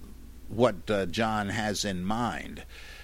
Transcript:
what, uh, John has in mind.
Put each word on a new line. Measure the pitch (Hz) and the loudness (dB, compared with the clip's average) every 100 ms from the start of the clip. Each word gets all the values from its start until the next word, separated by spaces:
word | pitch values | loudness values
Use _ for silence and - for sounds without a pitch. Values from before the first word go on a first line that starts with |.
| - - - - - | -10 -14 -14 -12 -6
what, | 104 120 98 - | 4 4 4 2
uh, | 104 95 | 2 2
John | 101 110 107 101 | 2 2 2 2
has | 101 107 98 104 | 0 0 0 0
in | 90 | 0
mind. | 90 110 120 73 - - - - - - | 0 2 2 0 -6 -10 -12 -14 -14 -14